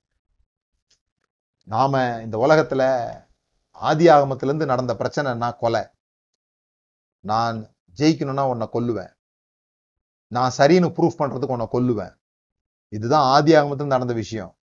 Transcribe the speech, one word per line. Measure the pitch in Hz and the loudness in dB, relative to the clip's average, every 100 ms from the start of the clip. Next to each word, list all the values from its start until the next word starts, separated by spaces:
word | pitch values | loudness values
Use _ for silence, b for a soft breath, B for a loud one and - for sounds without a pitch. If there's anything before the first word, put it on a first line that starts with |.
| _ _ _ _ _ _ _ _ _ _ _ _ _ _ _ _ | _ _ _ _ _ _ _ _ _ _ _ _ _ _ _ _
நாம | 92 110 139 135 123 113 | -6 0 0 0 -2 -4
இந்த | 113 107 | -6 0
உலகத்துல | 143 160 156 135 131 127 113 110 _ _ _ _ _ | 4 4 2 0 0 -2 -6 -12 _ _ _ _ _
ஆதி | - 120 156 170 | -6 -2 4 6
ஆகமத்துல | 147 139 123 | 6 4 -2
இருந்து | 135 156 143 | -4 -2 -2
நடந்த | 127 127 | -2 -2
பிரச்சனைன்னா | 139 123 151 139 117 120 - | -4 -4 -4 -4 -4 -6 -4
கொலை. | 117 113 - _ _ _ _ _ _ _ _ _ _ _ _ _ | -2 -2 -4 _ _ _ _ _ _ _ _ _ _ _ _ _
நான் | 95 110 117 113 107 _ _ - | -4 -2 -2 -4 -12 _ _ -2
ஜெயிக்கணும்னா | 151 147 139 139 | 0 0 -2 -2
உன்னை | 135 117 107 | -2 -4 -6
கொல்லுவேன், | 117 120 104 87 _ _ _ _ _ _ _ _ _ _ _ - | -4 -4 -6 -10 _ _ _ _ _ _ _ _ _ _ _ -10
நான் | 120 127 - | -4 -2 4
சரின்னு | 143 185 165 | 4 6 2
ப்ரூஃப் | - 170 - | 0 0 0
பண்றதுக்கு | 139 127 | -6 -4
உன்னை | 131 120 110 | -6 -6 -4
கொல்லுவேன். | 123 123 104 90 _ _ _ _ _ _ _ _ | -2 0 -2 -8 _ _ _ _ _ _ _ _
இதுதான் | 107 117 151 | -6 0 2
ஆதி | 131 143 147 | 4 4 4
ஆகமத்துல | 156 143 139 143 | 4 2 -4 -2
நடந்த | 127 123 | -2 -2
விஷயம். | 117 101 110 90 _ | -6 -6 -10 -12 _